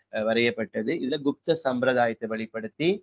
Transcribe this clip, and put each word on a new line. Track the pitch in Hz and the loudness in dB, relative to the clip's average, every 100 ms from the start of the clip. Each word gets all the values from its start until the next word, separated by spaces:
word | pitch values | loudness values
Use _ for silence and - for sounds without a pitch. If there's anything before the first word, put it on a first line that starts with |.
| _ | _
அஹ், | 110 | -4
வரையப்பட்டது. | 110 113 120 113 107 - 113 | 0 4 2 0 -4 -4 -2
இதுல | 165 127 147 | -2 -2 -2
குப்த | 139 143 - 160 | -2 -2 0 0
சம்பிரதாயத்தை | 135 123 127 123 117 113 110 | 0 0 2 4 2 0 -6
வெளிப்படுத்தி, | 110 110 113 110 - 156 202 | -6 -6 -8 -10 -2 0 0